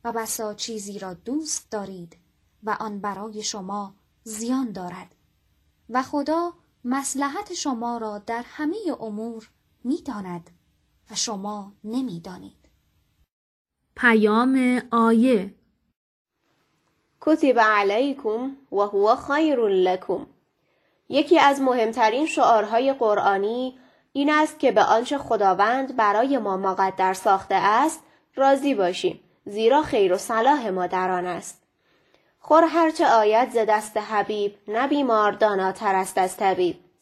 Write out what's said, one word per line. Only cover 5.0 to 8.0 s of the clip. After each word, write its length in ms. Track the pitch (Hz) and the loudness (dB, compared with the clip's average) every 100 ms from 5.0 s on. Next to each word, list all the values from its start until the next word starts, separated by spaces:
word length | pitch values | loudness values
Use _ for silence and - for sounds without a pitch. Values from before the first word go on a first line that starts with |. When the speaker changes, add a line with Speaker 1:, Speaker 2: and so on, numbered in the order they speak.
| 180 _ _ _ _ _ _ _ - | -18 _ _ _ _ _ _ _ -6
Speaker 1:
و 120 | 247 | -4
خدا 500 | 262 294 285 320 349 - _ _ | -2 -4 -2 -2 -2 -8 _ _
مصلحت 720 | 240 269 269 262 285 320 403 | -4 -4 -4 -4 -4 -6 -10
شما 440 | 339 294 233 233 | -8 -6 -4 -6
را 200 | 233 | -6